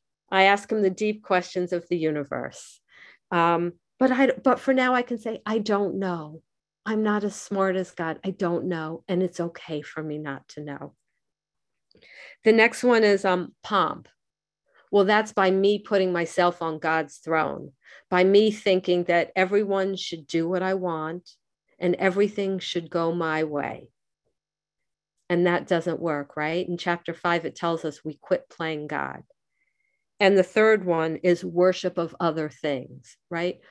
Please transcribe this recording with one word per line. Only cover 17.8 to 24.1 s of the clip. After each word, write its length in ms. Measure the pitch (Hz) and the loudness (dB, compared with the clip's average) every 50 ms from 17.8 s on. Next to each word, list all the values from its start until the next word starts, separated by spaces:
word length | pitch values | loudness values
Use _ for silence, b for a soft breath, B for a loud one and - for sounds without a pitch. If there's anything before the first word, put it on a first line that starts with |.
| B B B B B B | B B B B B B
by 140 | 180 180 185 | 2 4 4
me 260 | 190 196 202 220 220 | 6 6 6 6 4
thinking 540 | 214 - - 208 185 185 185 185 180 175 175 | 0 0 0 2 2 2 2 0 0 0 2
that 260 | 175 175 170 156 - - | 2 2 0 0 0 0
everyone 640 | 190 190 185 208 208 214 202 196 196 190 196 190 180 | -2 0 2 2 0 0 0 0 -2 -2 -2 -4 -6
should 280 | - - 170 165 143 | -8 -10 -12 -12 -12
do 220 | - - 165 165 170 | -4 -2 -2 -2 0
what 160 | 185 175 185 | -2 -2 -2
I 120 | 190 190 | -2 -2
want 560 | 190 180 175 165 156 156 160 165 180 _ - - _ _ _ _ _ _ _ _ - | -2 -2 -4 -4 -4 -6 -6 -8 -10 _ -18 -20 _ _ _ _ _ _ _ _ -4
and 180 | 180 175 175 | -2 -2 0
everything 640 | - 196 190 175 196 208 202 208 208 196 190 190 185 | 2 0 0 2 2 0 0 0 -4 -4 -4 -4 -6
should 300 | - - - 175 165 156 | -6 -6 -6 -8 -8 -4
go 220 | - 170 165 165 | -4 -2 -2 -2
my 320 | 165 175 165 160 156 156 160 | -2 -2 -2 -2 -2 -2 -2
way. 460 | 151 147 143 139 - - - - - _ _ _ _ | -2 -4 -6 -6 -6 -8 -12 -16 -20 _ _ _ _